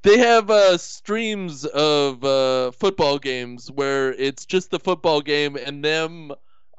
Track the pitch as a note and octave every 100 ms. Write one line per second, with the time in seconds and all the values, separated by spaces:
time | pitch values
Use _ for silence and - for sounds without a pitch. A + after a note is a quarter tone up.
0 | G3 G#3+ A#3+ A#3 G#3 G#3+ G3 F3 - -
1 | - G#3+ A3+ G#3 F3+ C#3 C#3+ C#3 D3+ D3
2 | C#3+ B2+ C3+ C3+ C3 C3 B2+ - G3+ F#3+
3 | D3+ C#3+ C#3 B2+ A#2+ B2 A#2+ C3+ C#3 C#3
4 | C3 B2+ C3+ C#3+ - F#3 - F3 - F3
5 | E3+ D3+ D3 D3 D3 C#3 C3 C#3+ D3+ D#3+
6 | D#3+ E3+ D3+ C#3 - - -